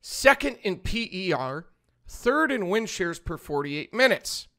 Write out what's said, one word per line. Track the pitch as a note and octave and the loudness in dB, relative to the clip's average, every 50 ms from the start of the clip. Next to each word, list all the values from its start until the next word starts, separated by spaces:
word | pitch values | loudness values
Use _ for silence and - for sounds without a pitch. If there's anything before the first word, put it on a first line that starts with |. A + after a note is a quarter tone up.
second | _ - - - - C4+ C4+ C4+ - C#4+ A#3+ - - | _ -10 -8 4 6 6 6 6 2 -4 -4 -2 -2
in | G#3 F3+ F3+ | -2 -2 -2
P | - - - A#3 A#3 - - | -2 -2 -2 -2 -2 -4 -6
E | F3+ F#3+ F3+ D#3 | -4 -2 0 0
R, | B2+ C3 B2+ C3+ D3+ E3+ - _ _ _ _ _ _ _ - | 0 -2 -4 -6 -8 -10 -14 _ _ _ _ _ _ _ -18
third | - - - A#3+ C4 D4+ D#4+ D4+ | -18 -2 0 2 4 4 2 2
in | C#4 B3 G3 F3 | 2 -2 -2 0
win | F#3+ A3+ A3+ F3 | 0 0 -2 -2
shares | - - F#3+ F3 E3 D#3+ | -4 -4 -4 -4 -4 -6
per | - - E3 D3+ | -8 -8 -8 -8
forty-eight | - - D3 C#3+ C#3+ C#3+ C#3+ D3 D3+ - - | -8 -4 -2 -2 -2 -2 -4 -6 -6 -6 0
minutes. | G#3+ C4 C4 G#3 - - - - - - _ _ | 2 4 4 4 2 -2 -8 -8 -8 -10 _ _